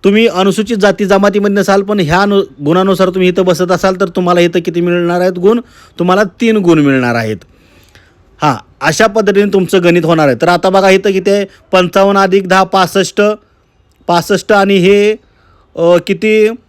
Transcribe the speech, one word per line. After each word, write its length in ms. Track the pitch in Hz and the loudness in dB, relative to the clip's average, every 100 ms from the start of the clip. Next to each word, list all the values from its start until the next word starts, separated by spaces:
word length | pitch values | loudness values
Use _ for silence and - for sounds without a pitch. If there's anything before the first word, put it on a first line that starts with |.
तुम्ही 220 | 196 208 226 | 2 2 0
अनुसूचित 500 | 175 190 190 214 226 | 0 -2 -2 -4 0
जाती 280 | 202 190 | 0 0
जमातीमध्ये 520 | 202 196 202 202 202 202 | 0 2 2 0 -2 -2
नसाल 260 | 190 196 | 0 0
पण 180 | 196 208 | 0 -2
ह्या 220 | 156 175 | 0 0
अनु-, 420 | 202 202 - - | 0 0 -2 -6
गुणानुसार 440 | 143 175 196 185 190 | -2 0 0 0 0
तुम्ही 200 | 185 180 | 0 -2
इथं 160 | 180 | 0
बसत 260 | 185 160 180 | 0 0 -2
असाल 300 | 180 190 185 | 0 -2 -2
तर 80 | 190 | -4
तुम्हाला 320 | 180 180 180 | -4 -2 0
इथं 200 | 175 175 | 0 0
किती 200 | 170 170 | -4 -4
मिळणार 400 | 175 175 175 175 | -2 -2 -2 -2
आहेत 180 | 180 180 | -2 0
गुण? 220 | 185 233 - _ - - | 0 0 -4 _ -20 -6
तुम्हाला 240 | 175 185 | 0 0
तीन 340 | 208 _ 233 220 | 0 _ 0 0
गुण 220 | 175 160 | 2 2
मिळणार 360 | 143 135 123 | 2 0 0
आहेत. 220 | 117 110 101 - _ _ _ _ - _ _ _ _ | -4 -4 -8 -12 _ _ _ _ -20 _ _ _ _
हां, 120 | 151 117 - _ | -4 -4 -8 _
अशा 260 | 143 156 220 | -4 0 -2
पद्धतीने 460 | 208 208 196 202 | 0 0 0 0
तुमचं 320 | 196 180 190 | 0 0 0
गणित 200 | 175 175 | 2 0
होणार 240 | 160 165 151 | 0 0 0
आहे. 80 | 117 | 0
तर 60 | 165 | 0
आता 220 | 175 185 | 0 2
बघा, 200 | 190 190 | 2 2
इथं 220 | 190 202 | 2 0
किती 180 | 190 190 | -2 0
आहे? 140 | 202 196 _ _ | -2 -4 _ _
पंचावन्न 480 | 190 180 196 196 202 | -2 0 2 2 2
अधिक 280 | 196 196 185 | 2 0 0
दहा, 140 | 185 | 0
पासष्ट, 600 | 185 190 180 - - - 208 208 _ _ _ _ _ _ - | 0 0 -2 -4 -8 -2 -2 -2 _ _ _ _ _ _ -4
पासष्ट 460 | 175 160 196 - | -2 -2 -6 0
आणि 240 | 208 196 196 | 0 2 2
हे, 360 | 180 202 208 220 _ _ _ _ _ - | 2 2 0 -2 _ _ _ _ _ -2
अ, 200 | 170 175 170 | 2 2 0
किती? 420 | 180 214 214 214 233 | -4 0 2 0 -2